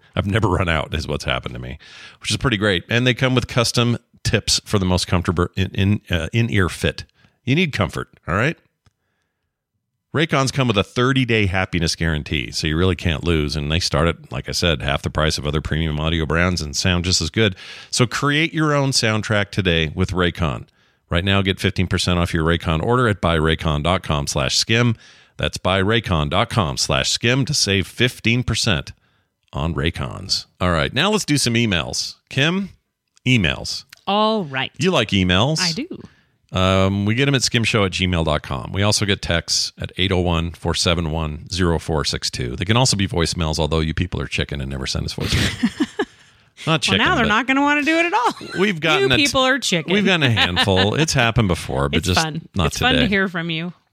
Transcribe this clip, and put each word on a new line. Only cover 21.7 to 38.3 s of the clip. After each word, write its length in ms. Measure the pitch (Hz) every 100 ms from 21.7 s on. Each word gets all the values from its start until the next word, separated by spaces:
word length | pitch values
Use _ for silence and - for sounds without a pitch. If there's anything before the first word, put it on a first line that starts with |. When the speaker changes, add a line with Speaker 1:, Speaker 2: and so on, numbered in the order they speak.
| - 90
Speaker 1:
percent 320 | 90 - 87
off 160 | 85
your 100 | 85
Raycon 380 | 80 85 85 80
order 240 | 90 123 120
at 140 | 101
buy 160 | 87 82
raycon 460 | 80 80 82 73
dot 180 | 73 92
com 240 | - 73 71
slash 300 | 76 65 -
skim. 380 | - 113 123 110 - - _ -
That's 220 | 76 -
buy 220 | 92 95
raycon 480 | 95 117 - 82 73
dot 220 | 87 117
com 260 | - 82 64
slash 320 | - 69 65
skim 340 | - 117 131
to 100 | 131
save 320 | 147 - 98 87
fifteen 560 | - 123 - 110 120
percent 480 | 120 113 - 80 - - _ _ _ _ _
on 220 | - 78 76
Raycons. 720 | 82 - 65 50 101 - - -
All 120 | 90
right, 200 | 85 69
now 180 | 123 190
let's 140 | 214
do 140 | - 143
some 160 | -
emails. 600 | 117 117 87 65 - - - -
Kim, 420 | - 151 185 196 - _ _ _ _
emails. 600 | 127 123 82 64 - - - - -
Speaker 2:
All 340 | 202 214 220
right. 300 | 160 131 131 -
Speaker 1:
You 100 | 170
like 200 | 165 110
emails. 500 | 101 92 90 123 160
Speaker 2:
I 100 | 180
do. 160 | 165 320 - - _ _ _ _
Speaker 1:
Um, 520 | - 92 95 95 101 101
we 80 |
get 140 | 117 139
'em 60 | 139
at 60 |
skimshow 440 | - 120 110 117 98
at 60 |
gmail 320 | 82 92 87
dot 180 | 78